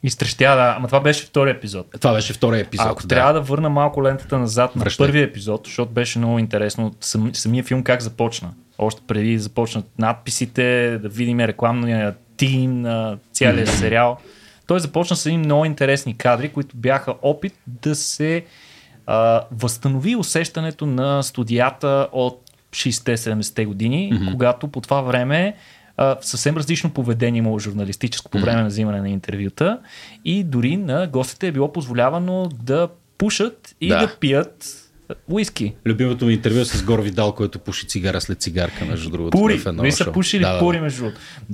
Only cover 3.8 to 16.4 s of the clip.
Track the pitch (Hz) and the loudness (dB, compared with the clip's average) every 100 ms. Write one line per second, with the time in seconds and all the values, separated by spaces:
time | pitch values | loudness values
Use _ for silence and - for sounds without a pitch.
3.8 | 147 143 135 135 - 135 120 110 127 - | 2 2 0 0 -2 -2 0 2 0 2
4.8 | 110 - 139 143 139 - 101 107 - - | -4 2 4 4 2 -2 -4 -6 -6 -6
5.8 | 120 117 120 117 117 117 110 110 104 - | -2 -2 -2 0 0 2 0 0 0 -2
6.8 | 110 - - 107 110 - 113 123 127 131 | -4 -4 -4 -2 -2 -2 0 0 0 -2
7.8 | 127 123 117 113 117 113 87 - _ _ | 2 0 0 -2 -2 -2 -12 -14 _ _
8.8 | 107 - _ 110 107 113 104 - 113 113 | -4 -4 _ -2 0 0 -2 -2 -2 -4
9.8 | 101 - 113 120 - - 117 123 123 123 | -8 -2 0 0 -4 -6 -4 0 2 2
10.8 | 120 113 104 104 120 120 117 110 117 120 | 2 -2 -6 -4 -2 0 0 0 0 0
11.8 | 120 113 104 98 _ _ 135 131 131 127 | 0 0 -2 -4 _ _ -2 0 0 -2
12.8 | 120 113 110 101 _ - 127 95 110 104 | -2 -2 -4 -6 _ 0 2 4 2 2
13.8 | 110 113 120 123 - - - _ - 180 | 2 4 4 0 -12 -20 -20 _ -2 0
14.8 | 156 165 175 175 156 165 156 147 156 147 | 0 -2 0 0 0 0 2 2 2 0
15.8 | 135 139 131 113 127 120 | 2 2 -2 -2 2 2